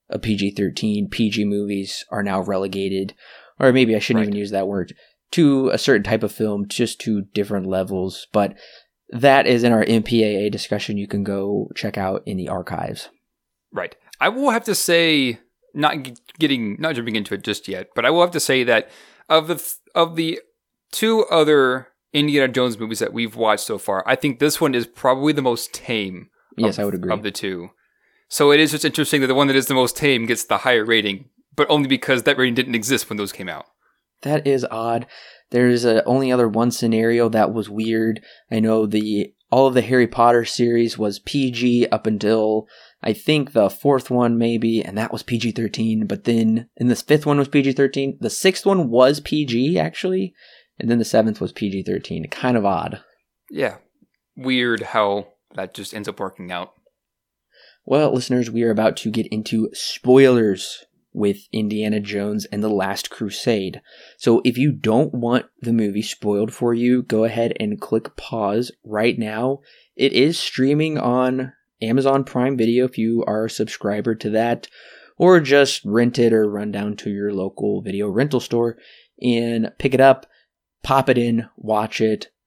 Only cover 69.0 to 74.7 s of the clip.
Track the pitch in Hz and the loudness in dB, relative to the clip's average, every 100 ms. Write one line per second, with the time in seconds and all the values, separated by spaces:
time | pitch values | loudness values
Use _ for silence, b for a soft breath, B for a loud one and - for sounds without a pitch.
69 | 117 - 107 107 127 139 b b b - | 0 0 -6 -4 -4 -6 b b b 0
70 | 135 - 147 165 - - 131 147 156 151 | 2 4 2 0 -6 -2 0 2 0 -2
71 | 120 123 127 127 131 - _ _ 113 131 | -2 0 0 -2 -6 -14 _ _ 0 2
72 | 135 139 131 127 127 131 113 120 127 - | 4 2 0 -2 -2 0 2 2 0 -2
73 | 113 117 - 107 113 - 110 - 101 104 | -2 0 -2 -2 -4 -4 -6 -4 -4 -2
74 | 120 110 107 110 117 120 - | -2 -4 -2 0 0 -2 -6